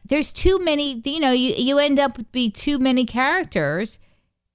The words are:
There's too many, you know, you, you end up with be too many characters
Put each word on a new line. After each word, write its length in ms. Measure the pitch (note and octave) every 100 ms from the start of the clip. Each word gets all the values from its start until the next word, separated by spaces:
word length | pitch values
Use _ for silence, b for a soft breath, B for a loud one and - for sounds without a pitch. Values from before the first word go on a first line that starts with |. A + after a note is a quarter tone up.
There's 280 | - D4 -
too 260 | - F4+ F#4+
many, 420 | E4+ D4 C#4+ A#3+
you 160 | C#4 D#4
know, 100 | C#4
you, 240 | B3+ B3+ -
you 220 | B3 C#4+
end 220 | C#4+ C#4
up 160 | C#4 C4
with 160 | A3
be 180 | B3+ A#3
too 300 | - G3 F#3+
many 240 | C4 B3+
characters 960 | A#3+ A#3+ C4+ F4+ - F#3 C#3+ E3 G#3+ - - _ _ _ _